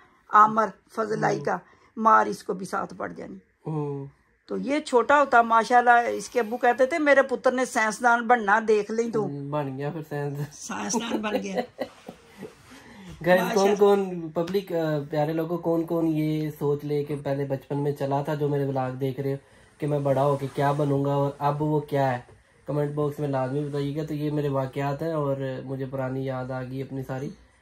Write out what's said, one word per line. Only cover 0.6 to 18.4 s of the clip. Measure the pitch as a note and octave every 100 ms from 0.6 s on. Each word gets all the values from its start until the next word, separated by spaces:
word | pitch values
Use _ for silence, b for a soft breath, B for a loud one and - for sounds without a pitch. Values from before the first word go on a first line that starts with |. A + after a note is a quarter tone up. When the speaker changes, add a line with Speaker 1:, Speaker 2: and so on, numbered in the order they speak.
| G#3 - _
Speaker 1:
फजलाई | A3+ G#3+ G#3+ G#3+
Speaker 2:
हम्म। | G3
Speaker 1:
का, | G#3+ F3+ b b b -
मार | A3 A3 G#3
इसको | G3 -
भी | F#3+
साथ | F#3 G3 F3
पड़ | F#3 -
जानी। | - - F#3+ _ _ D3+
Speaker 2:
हम्म। | D3+ D3 C#3 C#3 _ _ _ -
Speaker 1:
तो | G3
ये | G#3+ D4
छोटा | D4+ B3 A3 D4
होता | C#4 A#3+
माशाल्लाह, | A#3 A3+ A3 B3 A#3+ A#3+
इसके | A#3 G#3 F#3+ A#3+
अब्बू | G#3+ A#3+
कहते | B3 A#3+ C4
थे, | E4
"मेरे | D4 C4+
पुत्र | C4+ A#3+ C4
ने | B3+ B3
साइंसदान | A#3+ G#3+ G3 A#3+ A#3+ A3+
बनना, | A#3+ G3 A3
देख | A3 G#3+ G3+
लें | A3 A#3
तू।" | -
Speaker 2:
हम्म, | C#3+ C#3+ C#3
बन | D3+ C#3 C3
गया | C#3+
फिर | D#3+
साइंसदान। | D3+ D3 C#3+ C#3+ D3
Speaker 1:
साइंसदान | - - G3 G#3 A3+ A#3 A3
बन | G#3+
गया। | G3+ G3 F#3+
Speaker 2:
<laughs> | - - - - - - - - G3+ - - - - - F#3 D#3
गाइस, | D#3 F#3
Speaker 1:
माशाल्लाह। | F#3+ G#3+ G3+ G3
Speaker 2:
कौन | G3+ G3 F#3+
कौन | F3+ D#3+
public, | E3+ E3+ G3 F#3
अ, | E3+ D#3+ D3+
प्यारे | C#3+ D3+ D3+
लोगों, | E3 D#3+ F3
कौन | E3+ E3
कौन | E3 E3+ E3
ये | D#3 D#3 D#3 D#3
सोच | D3 D3 C#3+
ले | D3 D3
के | D3
पहले | C#3+ C#3+ C#3
बचपन | C3+ C3+ - C#3
में | D3
चला | C#3+ C#3 C#3
था | D3
जो | D3+